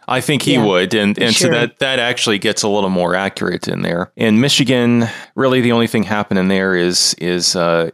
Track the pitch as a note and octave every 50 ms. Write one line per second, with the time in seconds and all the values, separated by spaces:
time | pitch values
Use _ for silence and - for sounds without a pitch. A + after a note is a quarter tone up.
0 | _ - B2 B2+ B2 - D3+ C3+ - - C#3 B2+ A2+ G#2 F#2+ F2+ F2+ F#2+ A2+ A2
1 | G#2 G2+ G#2 - - A#2+ A2 - - B2 B2 A#2 A#2+ A#2 - - C3+ C3+ C3+ B2
2 | A#2+ A#2+ B2+ B2 - A#2+ A2 G2+ - A2 G2+ - - G#2+ G2+ G#2 G2+ F#2+ F#2 F2+
3 | F2 E2+ F2 F#2 G2 G2 - - F#2+ F#2 F2 F2 - - F2 - F#2 F2 E2+ E2+
4 | F2+ - _ - A2+ A2+ G#2+ A2 B2+ C#3+ - - D3 A#2 C3 B2 A#2+ A#2+ A#2+ A#2+
5 | A#2 A2 - - - - - - C3 C3 B2+ C3 A#2+ A#2+ A#2 A#2 A#2 A2+ - A#2
6 | G2+ - A2 G#2 G2+ - G#2 F#2+ F#2 F#2+ G2 F#2+ F#2+ F#2+ F#2 F2 F2 F2+ F2+ E2+
7 | - - - - D#2 F2 F2+ F2+ E2 - - F#2 E2+ E2+ E2 E2 E2 E2